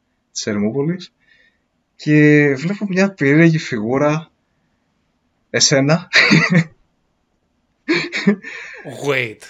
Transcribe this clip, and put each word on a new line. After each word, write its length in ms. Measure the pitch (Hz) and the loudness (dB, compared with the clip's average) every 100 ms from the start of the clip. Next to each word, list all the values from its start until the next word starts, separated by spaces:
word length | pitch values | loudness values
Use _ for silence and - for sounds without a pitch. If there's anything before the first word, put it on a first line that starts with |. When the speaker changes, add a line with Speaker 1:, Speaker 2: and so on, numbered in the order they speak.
| _ _ _ | _ _ _
Speaker 1:
της 160 | - 113 | -10 -6
Ερμούπολης 640 | 104 104 139 147 180 - _ _ _ _ _ _ _ _ - | -4 -2 -2 -4 -6 -10 _ _ _ _ _ _ _ _ -8
και 580 | 151 151 151 151 147 135 | 0 4 6 6 4 0
βλέπω 280 | 165 202 202 | -4 -6 -4
μια 240 | 185 196 | 0 -2
περίεργη 440 | 196 139 151 170 156 | 0 2 4 4 2
φιγούρα, 680 | - 113 110 135 147 156 160 _ _ _ _ _ _ _ _ _ _ _ _ | -4 -6 -4 -2 0 -2 -8 _ _ _ _ _ _ _ _ _ _ _ _
εσένα. 580 | 117 - 135 139 170 - - - 160 - 175 - _ _ _ _ _ _ _ _ _ _ _ - | -2 0 2 2 0 0 0 2 2 2 0 0 _ _ _ _ _ _ _ _ _ _ _ -4
<laughs> 1200 | 339 - - - 202 - - - - 156 113 139 | -4 -4 -4 -2 -2 -6 -18 -18 -18 -16 -8 -4
Speaker 2:
Wait, 300 | 131 117 104 | -2 -4 -10